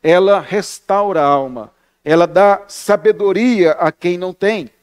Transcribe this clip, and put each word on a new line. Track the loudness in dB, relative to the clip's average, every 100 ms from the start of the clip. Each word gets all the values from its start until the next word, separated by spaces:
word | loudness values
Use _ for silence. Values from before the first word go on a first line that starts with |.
ela | 4 4 4 0
restaura | 0 -6 -6 -16 -4 -2 0 0
a | 0
alma. | 0 -2 -12 -16 _ _ _
Ela | 0 2 2
dá | 4 2 2 -4
sabedoria | -12 -2 0 0 0 -2 0 0 2 2
a | 2 -2
quem | -2 -6 -4
não | -8
tem. | -4 -4 -4 -10 _